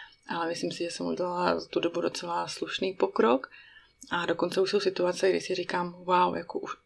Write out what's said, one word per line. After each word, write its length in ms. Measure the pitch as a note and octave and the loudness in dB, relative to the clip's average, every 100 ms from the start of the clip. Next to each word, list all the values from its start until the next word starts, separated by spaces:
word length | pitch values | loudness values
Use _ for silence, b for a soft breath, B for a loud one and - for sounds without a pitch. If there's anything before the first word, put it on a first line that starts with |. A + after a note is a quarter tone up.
| B B - | B B -8
ale 200 | F3 E3 | -4 -4
myslím 240 | E3+ F3 | -2 -4
si, 120 | D#3 | -4
že 60 | E3+ | -6
jsem 160 | - F3 | -4 -4
udělala 540 | E3 F3+ F3 F3+ E3+ | -2 -2 0 2 0
za 80 | - | -2
tu 120 | E3+ | -2
dobu 200 | E3+ E3+ | 0 0
docela 480 | - - F3 F3 F3 | -2 -4 -4 -4 -4
slušný 460 | - D#3+ - F#3+ | -6 -6 -4 -2
pokrok 560 | F#3+ F#3+ - A3 C4 - B B B B B - | 0 0 4 4 4 0 B B B B B -6
a 160 | F3 E3+ | -2 0
dokonce 340 | E3 F3 F#3 | 0 0 2
už 100 | F#3 | 2
jsou 100 | G3+ | 2
situace, 500 | F#3+ F#3 F3+ F3+ F#3+ | 2 2 2 2 2
kdy 100 | F3 | 2
si 140 | - | 0
říkám, 500 | F#3 F3 F3+ F3 F3 | -4 -2 -2 -2 -4
„Wow, 320 | F3+ F3+ F3+ E3+ | 2 4 4 2
jako 220 | E3+ - | -4 -6
už 120 | - - | -6 -10